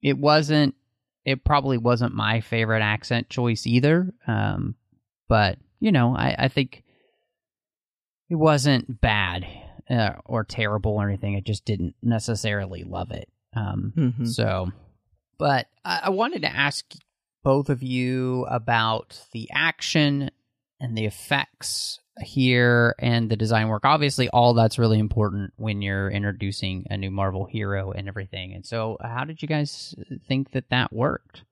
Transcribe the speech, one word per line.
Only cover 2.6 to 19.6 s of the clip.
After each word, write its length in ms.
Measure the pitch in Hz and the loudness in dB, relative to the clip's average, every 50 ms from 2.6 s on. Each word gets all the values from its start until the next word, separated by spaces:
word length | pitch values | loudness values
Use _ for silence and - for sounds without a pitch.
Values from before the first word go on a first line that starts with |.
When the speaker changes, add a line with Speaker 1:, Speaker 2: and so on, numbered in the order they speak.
| 113 110 113 110 | 0 2 2 2
Speaker 1:
accent 480 | 107 104 107 107 - - 123 117 117 _ | 2 2 0 -2 -2 -2 -2 -2 -2 _
choice 360 | - - 120 120 117 110 - | -4 -2 0 0 0 -2 0
either. 460 | 117 117 123 123 147 160 175 180 185 - _ _ | 2 2 4 6 6 4 4 2 -2 -6 _ _
Um, 480 | - 113 107 104 104 101 95 90 87 110 _ _ _ _ _ _ _ _ _ _ _ | -2 0 0 0 0 -2 -2 -4 -6 -6 _ _ _ _ _ _ _ _ _ _ _
but, 300 | 117 110 104 95 87 - _ _ _ _ | 4 4 4 2 0 -4 _ _ _ _
you 120 | - 220 | 2 4
know, 220 | 190 135 120 120 127 | 4 4 4 4 2
I, 180 | - - 65 - - | 2 0 -2 0 0
I 100 | 123 135 | -2 0
think 340 | - - 135 - - - _ _ _ _ _ _ _ _ _ _ _ _ _ _ _ _ _ _ _ _ _ _ _ _ _ _ _ _ _ _ | 0 0 -2 -2 -6 -20 _ _ _ _ _ _ _ _ _ _ _ _ _ _ _ _ _ _ _ _ _ _ _ _ _ _ _ _ _ _
it 60 | 170 | 0
wasn't 640 | 160 156 156 151 143 127 147 139 123 - - 127 - | 4 6 6 6 6 4 4 4 4 2 -2 -2 0
bad, 460 | - 117 107 107 98 87 87 87 90 - - - - - - - - _ | 2 2 4 4 2 0 -2 -4 -8 -10 -14 -18 -20 -20 -20 -20 -6 _
uh, 240 | 127 117 113 98 - - - | 2 2 2 2 0 -4 -8
or 200 | - - 113 110 | -4 -4 -4 -4
terrible 480 | _ - - 113 104 104 107 101 110 | _ -4 -2 -2 0 0 0 0 0
or 160 | 104 104 101 101 | 0 0 0 0
anything. 280 | 101 95 - 101 101 | -2 -2 -2 -4 -4
I 40 | 101 | -4
just 240 | 98 - 104 - _ | -2 -4 -4 -4 _
didn't 300 | - 107 92 87 85 - _ | -4 -4 -2 -4 -6 -6 _
necessarily 840 | - 117 117 110 - - 113 104 - 110 104 101 98 92 92 87 92 | 0 0 0 0 0 -4 -4 -2 -2 -2 -2 -2 -4 -6 -8 -12 -12
love 260 | 92 87 90 92 - | -10 -8 -8 -8 -8
it. 180 | - - - _ _ _ _ _ - | -10 -12 -14 _ _ _ _ _ -8
Um, 360 | 110 107 98 98 101 95 107 104 | -6 -6 -4 -4 -4 -6 -4 -2
Speaker 2:
Mm-hmm. 280 | 165 147 123 117 113 120 | 0 0 0 0 -2 -4
Speaker 1:
so, 440 | 117 117 117 113 104 95 92 92 92 95 - - _ _ _ _ _ _ _ _ _ _ _ | -4 -2 -2 -2 -2 -2 -2 -4 -6 -8 -10 -20 _ _ _ _ _ _ _ _ _ _ _
but 300 | 156 147 139 127 - _ _ _ _ | 0 0 0 0 -2 _ _ _ _
I, 160 | - 175 170 - | -6 -6 -4 -2
I 60 | 190 | -2
wanted 320 | 190 190 226 269 359 214 | -2 0 -2 -2 -2 -4
to 120 | 147 151 - | -4 -4 -2
ask 380 | - 139 143 143 - - _ - - _ _ _ _ _ _ _ _ _ | 0 -2 -2 -2 -6 -12 _ -20 -20 _ _ _ _ _ _ _ _ _
both 240 | 135 135 143 143 - | 2 2 2 2 0
of 140 | 143 127 | -2 -2
you 640 | 131 127 127 123 127 127 127 127 127 127 127 127 127 - | -2 -4 -2 -2 0 0 0 -2 -2 -2 -2 -4 -4 -2
about 720 | - 120 113 120 120 113 113 113 113 110 - _ - - - _ | -4 -4 -2 0 0 2 2 0 0 -2 -6 _ -20 -20 -20 _
the 160 | _ 117 110 - | _ -12 -12 -6
action 800 | - 139 | -2 0